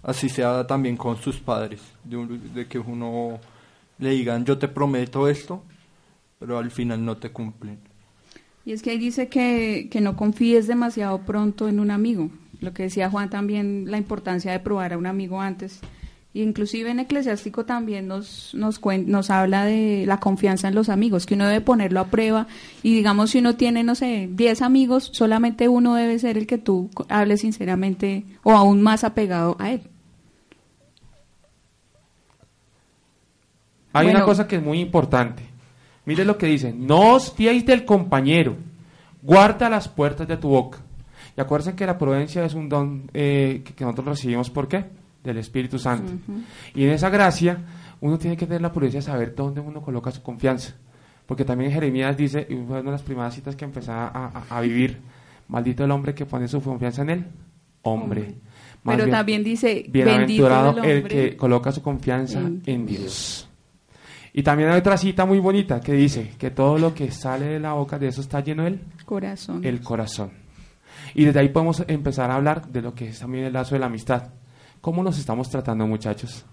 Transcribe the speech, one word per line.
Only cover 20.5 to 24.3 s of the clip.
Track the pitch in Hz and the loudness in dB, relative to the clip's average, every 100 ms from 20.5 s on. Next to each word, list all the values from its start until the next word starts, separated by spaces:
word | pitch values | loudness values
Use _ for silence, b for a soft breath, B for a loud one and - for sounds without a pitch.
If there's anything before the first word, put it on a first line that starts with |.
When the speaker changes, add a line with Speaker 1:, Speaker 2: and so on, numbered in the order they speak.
| 190 190 | 0 0
Speaker 2:
en | |
los | 202 226 | 0 2
amigos, | 196 226 185 185 | 2 2 0 0
que | |
uno | 202 202 | 2 2
debe | 214 | 2
ponerlo | 214 240 190 185 | 4 2 4 0
a | 190 | 2
prueba. | 220 220 220 220 B B B | 2 2 0 -2 B B B
Y | 220 | 2
digamos, | 226 214 202 214 | 4 4 4 4
si | 254 | 4
uno | 240 233 | 4 4
tiene, | 240 233 | 2 2
no | 233 | 0
sé, | 254 254 220 185 | 0 0 -2 -4